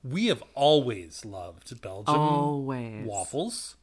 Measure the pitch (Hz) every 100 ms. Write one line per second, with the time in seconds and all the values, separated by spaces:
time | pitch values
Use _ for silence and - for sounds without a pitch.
0 | 131 160 233 165 - - 143 151 123 104
1 | 85 - 107 95 90 85 - 120 101 95
2 | 107 151 151 147 147 143 135 131 117 107
3 | 110 101 - 139 208 233 - -